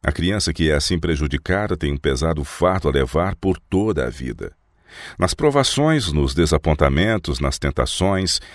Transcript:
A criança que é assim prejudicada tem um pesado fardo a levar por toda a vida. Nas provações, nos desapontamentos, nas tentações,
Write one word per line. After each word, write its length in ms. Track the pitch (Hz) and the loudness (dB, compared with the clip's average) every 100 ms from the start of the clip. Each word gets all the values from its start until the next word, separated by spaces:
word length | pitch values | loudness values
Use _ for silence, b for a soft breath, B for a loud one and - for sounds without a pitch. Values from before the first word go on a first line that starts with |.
A 120 | - | -2
criança 400 | 73 85 104 - | -2 0 0 -2
que 180 | 78 80 | 0 2
é 40 | |
assim 240 | 73 - 87 | 2 0 -2
prejudicada 760 | 82 78 73 73 - 92 104 90 | 0 -2 -2 -4 -2 -2 -2 -2
tem 160 | 73 | -2
um 60 | 71 | -2
pesado 460 | 73 67 82 78 | -2 0 0 -2
fardo 440 | 71 - 87 92 76 | -6 0 2 2 2
a 40 | |
levar 420 | 69 65 - 90 | 0 0 0 0
por 240 | - 95 90 | 0 -2 -2
toda 480 | _ 95 107 80 62 | _ 0 0 0 -4
a 40 | |
vida. 440 | - 62 57 - _ _ _ B B B B | -6 -10 -8 -10 _ _ _ B B B B
Nas 160 | 95 | -2
provações, 760 | - 151 139 131 - 151 156 95 | 2 2 4 2 2 2 2 2
nos 220 | 76 69 | 0 0
desapontamentos, 1040 | 67 82 82 - 76 71 69 101 110 78 67 | 2 2 2 2 2 2 2 2 0 -2 -2
nas 180 | 69 - | -2 -2
tentações, 840 | 71 - - - 92 95 95 - B | -4 -2 -2 0 0 0 -2 -4 B